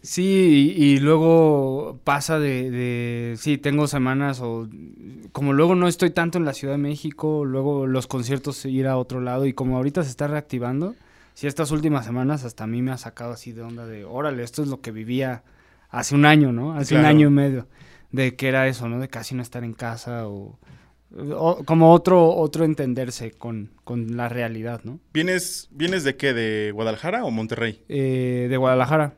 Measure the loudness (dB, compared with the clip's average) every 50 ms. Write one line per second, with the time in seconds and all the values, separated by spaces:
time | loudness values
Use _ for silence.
0 | -12 -8 -4 -2 0 2 4 6 6 8 8 8 6 4 4 4 6 6 6 6
1 | 6 4 4 6 6 6 6 8 6 6 4 4 2 0 -2 -4 -6 -8 -12 -6
2 | -2 -2 -2 -2 -2 -2 -2 0 0 0 -2 -2 -4 -4 -4 -4 -4 -4 -4 -4
3 | -6 -6 -6 -6 -6 -8 -8 -6 -2 -2 -2 0 0 0 0 2 0 0 0 -2
4 | 0 0 0 0 -2 -2 -4 -4 -6 -6 -6 -6 -8 -10 -14 -16 -18 -20 -20 -20
5 | -20 -20 -20 -20 -20 -14 _ -4 0 2 4 4 4 4 4 4 4 2 2 2
6 | 0 0 2 0 -2 0 0 -2 -2 -2 -4 -6 -6 -4 -4 -2 -2 -4 -6 -6
7 | -8 -10 -8 -4 -4 -2 -2 -2 -2 -2 -2 -2 -2 0 -2 0 0 0 -2 -2
8 | -2 -4 -6 -6 -4 -2 -4 -4 -4 -8 -8 -8 -6 -4 -2 -2 0 0 0 -2
9 | -2 -4 -6 -6 -4 -4 -2 0 0 -2 -2 -2 -2 -2 -2 0 -2 -2 -2 -2
10 | -4 -4 -6 -6 -6 -4 -4 -6 -6 _ -8 -6 -4 -4 -4 -4 -4 -6 -8 _
11 | _ _ _ _ _ _ _ -8 -8 -6 -4 -4 -4 -2 -2 -2 0 0 0 0
12 | -2 -4 -4 -2 -2 -2 -2 -4 -6 -10 -12 -10 -8 -6 -4 -4 -4 -4 -6 -8
13 | -12 -16 _ -12 -12 -12 -12 -14 -16 -18 -16 -16 -16 -16 -16 -16 -16 -16 -14 -16
14 | -14 -12 -8 -6 -4 -4 -4 -6 -8 -8 -6 -4 -4 -4 -4 -8 -10 -12 -12 -10
15 | -8 -4 -4 -4 -4 -4 -6 -10 _ _ _ _ _ _ _ _ _ _ -8 -8
16 | -4 0 4 6 8 8 8 8 6 4 2 -2 -4 -4 -4 -6 -2 2 4 4
17 | 6 8 8 8 8 6 6 4 2 0 -2 -4 -8 _ _ _ -20 -20 -20 _
18 | -16 _ -4 -2 -2 -2 -2 -2 -2 0 2 2 2 0 -2 -4 -6 -6 -6 -6
19 | -8 -8 -10 -14 -12 -8 -8 -10 -10 -10 -10 -10 -10 -10 -10 -8 -10 -10 -10 -10
20 | -10 -10 -8 -8 -8 -10 -10 -12 -14 -16 -20 _ _ _ -20 -20 _ _ _ _
21 | _ _ -16 -12 -10 -8 -6 0 0 0 0 0 -2 0 4 8 10 10 10 8
22 | 8 6 6 6 6 6 4 2 -2 -2 0 0 0 0 0 -2 -2 -4 -4 -4
23 | -6 -8 -8 -10 -12 -12 _ _ -12 -10 -10 -10 -12 -14 _ _ _ -10 -8 -8
24 | -6 -6 -6 -6 -6 -6 -4 -6 -6 -6 -6 -8 -10 -10 -10 -10 -12 -16 -16 -16
25 | _ _ -2 -2 0 0 -2 -4 -4 -6 -10 -12 -14 _ -8 -6 -4 -2 -2 0
26 | -2 -2 -2 0 -2 -2 0 0 -2 -2 -2 -2 -4 -4 -4 -4 -4 -4 -4 -4
27 | -6 -4 -4 -4 -4 -4 -4 -4 -4 -4 -4 -4 -4 -6 -6 -10 _ -8 -6 -4
28 | -2 -2 -2 -2 -2 -2 -2 -2 -2 -2 -2 0 2 2 2 2 2 2 2 0
29 | 0 -2 -6